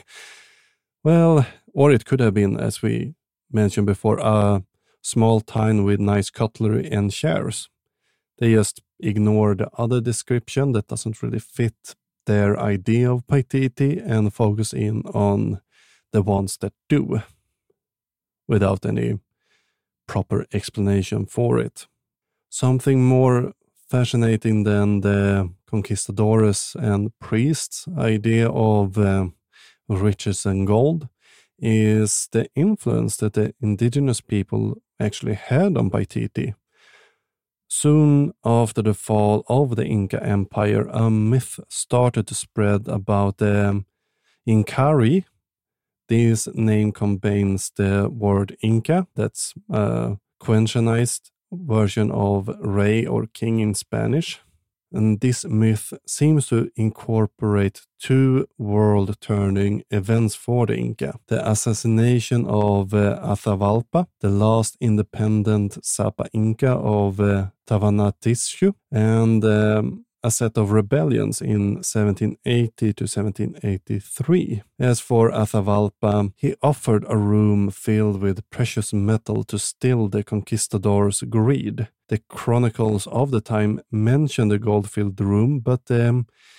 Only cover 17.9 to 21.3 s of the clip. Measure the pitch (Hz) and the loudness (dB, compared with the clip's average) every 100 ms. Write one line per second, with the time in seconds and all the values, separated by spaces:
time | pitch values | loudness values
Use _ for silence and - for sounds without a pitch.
17.9 | _ _ _ _ _ - 104 98 98 110 | _ _ _ _ _ -2 2 2 0 -4
18.9 | 113 117 104 - _ _ _ _ _ _ | -2 -2 -6 -10 _ _ _ _ _ _
19.9 | _ - 101 - 98 - 104 - 107 101 | _ -8 -6 -2 -4 -4 -6 -6 -4 0
20.9 | 98 95 107 104 | 0 -2 -4 -6